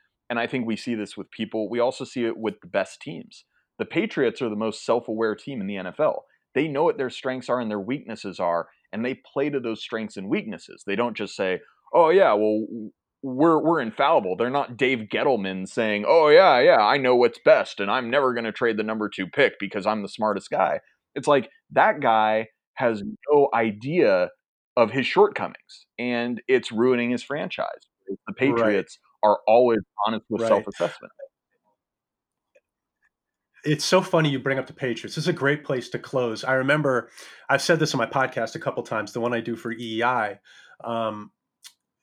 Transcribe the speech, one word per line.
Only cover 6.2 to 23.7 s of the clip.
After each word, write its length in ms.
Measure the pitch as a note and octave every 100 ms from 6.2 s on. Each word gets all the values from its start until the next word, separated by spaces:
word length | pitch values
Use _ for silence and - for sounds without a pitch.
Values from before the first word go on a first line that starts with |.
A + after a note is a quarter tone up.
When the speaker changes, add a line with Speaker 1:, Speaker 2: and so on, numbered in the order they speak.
| - _ _
Speaker 1:
They 140 | - D#3
know 160 | C#3
what 140 | E3 D3+
their 120 | C3
strengths 400 | - C3 C3 B2
are 100 | B2
and 100 | A2+
their 80 | G#2
weaknesses 600 | F#2+ C#3 - G#2+ G2+ F2
are, 280 | F2 E2+ - _ _
and 140 | G#2 B2
they 160 | C3+ _
play 160 | C#3 D3
to 100 | C#3
those 220 | A#2 G#2
strengths 360 | - A2+ G#2+ G2+
and 120 | F#2+
weaknesses. 540 | G3 C3 E2 - - -
They 100 | G2
don't 200 | A#2+ G#2+
just 200 | G2+ -
say, 260 | F#2+ F2+ - _ _
"Oh, 160 | E3+ E3
yeah, 240 | F#3+ D#3+
well, 320 | G#2 G#2+ G#2+ - A#2 G#2+ - _ _
we're, 400 | C3+ B2+ E3 D#3
we're 160 | D3+ E3
infallible." 560 | A2+ B2+ C#3+ D#3 F#2+ F2+
They're 140 | A#2+
not 260 | C#3+ B2 A2
Dave 320 | B2+ B2 G#2+
Gettleman 560 | - D3 A2+ F#2+ F#2+ F#2+
saying, 380 | A#2+ A2 G#2 G#2
"Oh, 220 | E3 D3+
yeah, 300 | D#3 F#3 B2
yeah, 200 | D#3+ C3+
I 180 | G#2 C#3
know 180 | B2+ B2
what's 240 | A#2+ - D3+
best, 340 | C#3 F#2+ -
and 100 | G2+
I'm 200 | B2+ A2+
never 240 | C#3+ C3
gonna 180 | A#2 A2+
trade 260 | - A#2 A2
the 60 |
number 260 | A2 A2 G#2+
two 180 | - F#2
pick 260 | - B2 -
because 260 | G2 G#2+ G2+
I'm 160 | G#2+
the 80 | G2
smartest 400 | - G#2+ G2 -
guy." 320 | D3+ F2 - - _ _ C#3
It's 120 | -
like, 220 | C#3 - _ _
that 300 | - G3 D3+
guy 460 | B2+ A2 G#2+ A2 A2 _ _ -
has 280 | B2 G#2+ G#2 - -
no 180 | D3 C#3
idea 760 | A#2 A2+